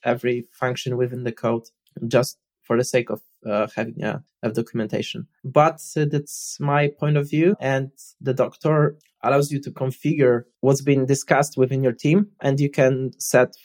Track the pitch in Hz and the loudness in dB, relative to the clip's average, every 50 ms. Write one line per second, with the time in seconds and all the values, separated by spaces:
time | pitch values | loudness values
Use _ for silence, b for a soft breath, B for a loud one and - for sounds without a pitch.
0 | - 123 123 123 - 123 123 120 120 _ _ - 131 127 127 123 - 131 123 120 | -4 -4 -2 -2 -2 -2 -2 -4 -6 _ _ -6 -4 -4 -4 -4 -6 -6 -4 -2
1 | 123 123 123 123 123 123 117 - - 117 113 113 113 - _ _ _ _ - - | -2 -4 -4 -6 -8 -8 -8 -4 -2 -2 -2 -2 -4 -8 _ _ _ _ -16 -10
2 | - 117 117 123 123 - - _ _ _ _ _ _ - 117 117 123 - - 127 | -6 0 2 2 2 0 -4 _ _ _ _ _ _ -2 0 0 0 0 0 -2
3 | 120 - 107 107 _ _ _ _ - 113 104 104 107 107 - - 113 120 117 - | -2 -2 -8 -12 _ _ _ _ -8 -4 -2 -2 -2 -2 -4 -6 -6 -6 -6 -8
4 | - 107 - - - _ _ _ - 113 110 - 117 - - 113 110 107 - - | -6 -6 -6 -8 -10 _ _ _ -6 -4 -4 -4 -6 -6 -4 -6 -6 -4 -4 -6
5 | 113 - - - - - _ _ - 139 131 - 147 160 160 - - - - 160 | -6 -6 -8 -12 -14 -16 _ _ -8 -2 4 4 4 4 2 -2 -12 -8 -4 -2
6 | 151 147 143 147 151 - - - - - - - 143 143 143 147 147 143 147 - | -2 0 0 -2 -4 -6 -12 -14 -12 -12 -10 -6 -4 0 0 2 2 0 -2 -2
7 | - 147 151 151 143 147 - 151 160 175 208 - - 131 135 135 135 135 - - | -2 0 0 0 0 0 0 2 2 2 2 2 0 -2 0 -2 -2 -4 -10 -16
8 | - - - _ - 135 131 131 123 - - - - 156 156 151 147 151 - _ | -20 -20 -20 _ -4 -4 0 0 0 -2 -4 -4 -2 0 2 2 2 0 0 _
9 | _ _ _ _ - 113 135 139 143 143 147 139 - - - - 131 131 127 - | _ _ _ _ -2 0 2 2 2 0 -2 -6 -6 -8 -8 -6 -6 -6 -6 -4
10 | - 147 156 151 139 123 123 120 120 _ _ _ - 131 139 139 139 143 143 139 | -4 -2 0 2 4 4 4 2 0 _ _ _ 2 2 2 2 4 2 2 2
11 | 131 131 139 135 - - 165 135 143 147 - - 127 123 135 135 135 127 117 - | 2 0 0 0 0 0 2 2 2 0 0 0 0 0 2 0 0 0 0 0
12 | - 147 156 196 208 208 _ - - 139 139 139 147 143 139 - 131 131 135 131 | 0 2 2 2 2 0 _ -4 -2 0 0 2 0 0 2 2 2 2 2 0
13 | 131 131 - - - - - 127 127 123 - - _ | -2 -6 -8 -8 -6 2 4 4 4 4 0 -6 _